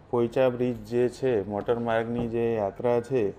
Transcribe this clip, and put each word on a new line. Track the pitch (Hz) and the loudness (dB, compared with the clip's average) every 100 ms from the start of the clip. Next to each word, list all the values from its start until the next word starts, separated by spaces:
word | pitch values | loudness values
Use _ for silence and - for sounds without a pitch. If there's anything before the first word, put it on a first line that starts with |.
| - | -4
પોઈચા | 120 117 127 131 | 0 2 2 2
બ્રિજ | 123 123 113 | 2 -2 -2
જે | 104 120 120 | -4 0 0
છે | 123 131 113 95 | 0 0 0 0
મોટર | 104 101 117 | -4 -2 -2
માર્ગની | 117 113 117 120 117 | 0 0 0 -4 -2
જે | 117 117 | -2 0
યાત્રા | 113 98 - 120 120 | 0 -2 -2 0 0
છે | 117 135 101 | 2 0 0